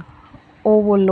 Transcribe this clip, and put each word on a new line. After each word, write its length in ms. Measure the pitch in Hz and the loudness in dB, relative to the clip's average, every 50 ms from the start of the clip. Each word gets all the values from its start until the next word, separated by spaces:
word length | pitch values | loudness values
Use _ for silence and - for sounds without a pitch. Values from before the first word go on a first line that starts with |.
| - - - - - - - - _ _ _ _ - | -20 -20 -20 -20 -20 -20 -20 -20 _ _ _ _ -2
ও 80 | 214 214 214 208 | 0 0 0 0
বলল, 260 | 208 202 202 190 190 | 0 0 0 0 0